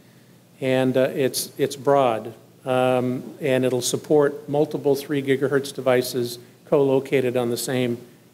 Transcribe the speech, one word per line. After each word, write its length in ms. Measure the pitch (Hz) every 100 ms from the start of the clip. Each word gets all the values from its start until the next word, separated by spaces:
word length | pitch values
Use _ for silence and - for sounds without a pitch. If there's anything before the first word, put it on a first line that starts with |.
| - - _ - _ -
and, 360 | 135 131 131 131
uh, 120 | 131
it's, 360 | 160 127 - - -
it's 180 | 135 139
broad, 560 | 131 139 127 110 117 - - _
um, 580 | 131 127 127 127 123 127 - -
and 240 | 147 131
it'll 180 | 127 127
support 680 | 123 131 - 151 143 143 -
multiple 480 | 143 151 143 143 139
three 260 | - 143
gigahertz 500 | 135 131 135 139 135
devices 680 | - 127 127 127 127 120 - - -
co-located 720 | - 151 135 131 135 139 127 127
on 140 | 117
the 60 | 117
same, 420 | - 127 123 120 - - -